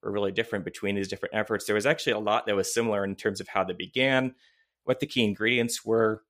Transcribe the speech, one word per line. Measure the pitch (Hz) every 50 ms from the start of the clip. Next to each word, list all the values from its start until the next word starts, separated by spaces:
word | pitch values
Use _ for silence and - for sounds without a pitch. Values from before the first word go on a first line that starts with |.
| -
were | -
really | 101 104 101 98
different | 95 95 120 - - 101 85
between | 90 - - - 98 101
these | 101 98
different | 95 98 - - - -
efforts, | 107 107 - 110 98 -
there | - 104
was | 107 104
actually | 131 160 160 - 139 117
a | 107
lot | 107 104 107 117 -
that | 110 104
was | 98 - -
similar | - 120 117 113 107 101 98
in | 98 98
terms | - - 110 98 95
of | 95
how | - - 101 95
they | 92 90
began, | 90 90 92 - 127 127 135 135 131 131 127 127 _ _ _ _ _ _ _ _ _ _
what | - 127 -
the | -
key | - - 131 117
ingredients | 104 98 - 107 113 123 123 117 120 117 - -
were | - 113 113 113 110 110 107 _